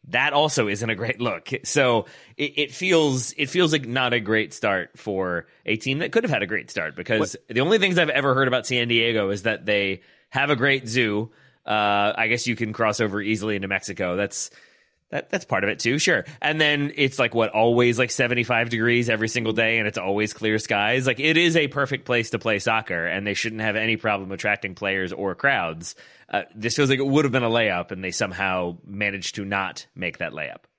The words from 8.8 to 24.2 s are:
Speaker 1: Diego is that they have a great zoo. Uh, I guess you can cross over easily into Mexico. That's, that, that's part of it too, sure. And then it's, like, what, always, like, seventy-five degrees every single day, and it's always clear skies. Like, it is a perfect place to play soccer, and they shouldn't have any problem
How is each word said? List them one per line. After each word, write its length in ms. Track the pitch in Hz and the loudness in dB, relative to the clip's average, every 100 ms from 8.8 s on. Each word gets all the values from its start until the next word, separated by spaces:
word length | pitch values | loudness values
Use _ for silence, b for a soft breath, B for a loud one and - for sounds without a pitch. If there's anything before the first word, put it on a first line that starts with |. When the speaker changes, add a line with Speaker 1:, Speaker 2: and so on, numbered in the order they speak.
| 120 | 2
Speaker 1:
Diego 440 | 117 117 110 98 | 2 2 2 0
is 120 | 101 | 0
that 240 | 110 104 98 | -2 -2 0
they 360 | 104 98 95 b b b | 0 0 -4 b b b
have 200 | 131 143 | -2 2
a 60 | 139 | 2
great 300 | 139 135 117 | 2 2 0
zoo. 460 | 120 113 104 113 b b b - | 0 2 0 -4 b b b -2
Uh, 460 | 107 104 101 101 104 | 0 2 4 2 0
I 120 | 113 | 0
guess 180 | 120 123 | 0 -2
you 80 | |
can 180 | 113 110 | -2 -4
cross 280 | 107 110 104 | 0 0 2
over 200 | 110 101 | 0 0
easily 360 | 101 107 107 101 | -2 -2 -2 -4
into 100 | 95 | -2
Mexico. 480 | 95 - 90 90 | -4 -4 -4 -2
That's, 360 | 90 101 - - b b b b b _ | 0 -2 -4 -10 b b b b b _
that, 180 | 147 - | -10 -6
that's 140 | 196 | -8
part 200 | - 92 | -2 0
of 60 | 98 | 0
it 100 | - | 0
too, 180 | 117 139 | 0 2
sure. 260 | 185 147 B B | 2 2 B B
And 200 | 147 156 | -2 2
then 320 | 151 147 143 | 2 2 0
it's, 240 | 147 143 135 | 2 0 2
like, 160 | 120 | 0
what, 160 | 117 113 | 2 2
always, 480 | 107 117 117 120 117 | 4 4 6 4 4
like, 140 | 123 | 0
seventy-five 560 | - 123 123 117 117 120 | 2 0 0 0 0 0
degrees 400 | 117 113 120 120 | 0 2 2 2
every 180 | 110 110 | 0 0
single 240 | 120 113 | 0 0
day, 240 | 110 113 113 | 2 2 2
and 100 | 107 | 0
it's 100 | 107 | -2
always 340 | 92 101 107 | -2 0 0
clear 260 | - 110 107 | -2 0 0
skies. 460 | - 104 104 127 131 | 0 0 2 2 0
Like, 100 | 123 | 0
it 180 | 151 160 | 2 4
is 200 | 175 165 | 4 2
a 100 | 143 | 0
perfect 380 | 139 135 139 | -2 -4 -4
place 260 | - 120 110 | -2 -2 0
to 80 | 110 | -2
play 220 | 113 104 | 0 0
soccer, 460 | 113 113 110 87 85 | 2 0 0 -4 -2
and 200 | 92 101 | -4 -4
they 80 | |
shouldn't 280 | 98 113 110 | -4 -4 -2
have 120 | 110 | -2
any 220 | 104 110 110 | 0 0 0
problem 340 | 110 101 | 0 -2